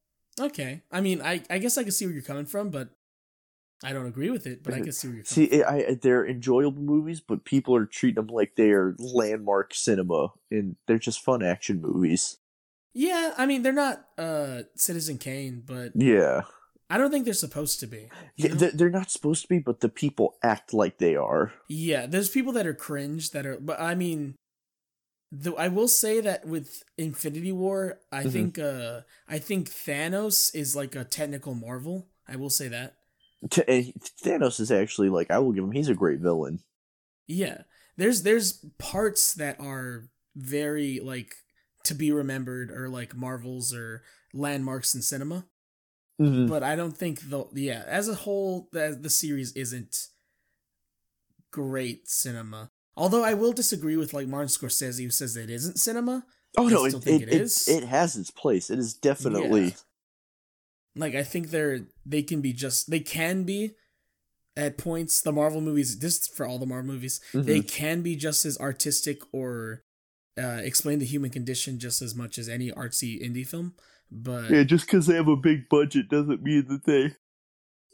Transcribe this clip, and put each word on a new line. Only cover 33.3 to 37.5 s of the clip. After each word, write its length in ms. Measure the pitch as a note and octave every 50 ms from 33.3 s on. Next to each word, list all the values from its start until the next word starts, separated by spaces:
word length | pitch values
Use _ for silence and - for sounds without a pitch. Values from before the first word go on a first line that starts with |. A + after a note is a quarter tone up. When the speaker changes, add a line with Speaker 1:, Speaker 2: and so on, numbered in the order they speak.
| _ _ - -
Speaker 2:
T-, 140 | - F3 -
and 260 | - C3 B2+ B2 B2+ - - - - - -
Thanos 380 | - - B3+ C#4+ C#3+ A#2+ - -
is 100 | G#2+ A2
actually, 380 | A#2 F#2+ G#2 - - - G2+ F#2+
like, 220 | F#2+ E2+ E2 -
I 60 | F2 A#2
will 140 | C3+ B2+
give 120 | G#2 F#2+ F#2
him, 80 | G2
he's 160 | A#2 C#3 D#3 C#3
a 60 | G#2+
great 260 | F2 G2 D#2+ C#2 C#2+
villain. 400 | F2 F2 E2+ D#2+ D2 D2+ E2 - - _ _ _ _ _ _ _ _ _ _ _ _
Speaker 1:
Yeah, 360 | - E3 F#3+ F#3+ -